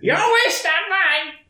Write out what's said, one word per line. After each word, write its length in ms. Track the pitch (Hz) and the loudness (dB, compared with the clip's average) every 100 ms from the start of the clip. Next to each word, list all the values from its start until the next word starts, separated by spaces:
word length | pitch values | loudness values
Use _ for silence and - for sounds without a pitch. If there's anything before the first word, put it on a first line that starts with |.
Your 140 | - 320 | 0 0
wish, 460 | 440 466 494 - | 2 2 2 -2
not 260 | 330 320 392 | -2 -2 -2
mine. 440 | 381 339 302 311 302 | 0 0 0 -4 -12